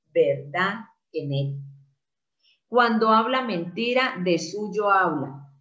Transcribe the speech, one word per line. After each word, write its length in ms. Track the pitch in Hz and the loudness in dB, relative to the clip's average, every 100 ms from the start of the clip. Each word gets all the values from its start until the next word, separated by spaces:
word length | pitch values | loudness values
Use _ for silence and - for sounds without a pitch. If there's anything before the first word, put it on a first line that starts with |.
| _ | _
verdad 680 | 170 147 139 143 175 190 220 - _ _ | 2 2 2 -4 -4 -2 -4 -12 _ _
en 200 | 160 143 | -8 -4
él. 260 | 139 139 - - - _ _ _ _ _ _ _ _ _ | -2 -4 -6 -12 -18 _ _ _ _ _ _ _ _ _
Cuando 420 | 240 233 220 220 | 2 4 4 4
habla 340 | 220 233 262 | 4 4 0
mentira, 720 | 240 180 170 202 233 254 254 180 | -2 -4 -6 -4 -2 0 0 -2
de 160 | 180 165 | 0 0
suyo 500 | - 202 214 190 202 | -2 -8 -6 -2 2
habla, 580 | 196 175 147 127 - - _ | 4 2 0 -6 -10 -20 _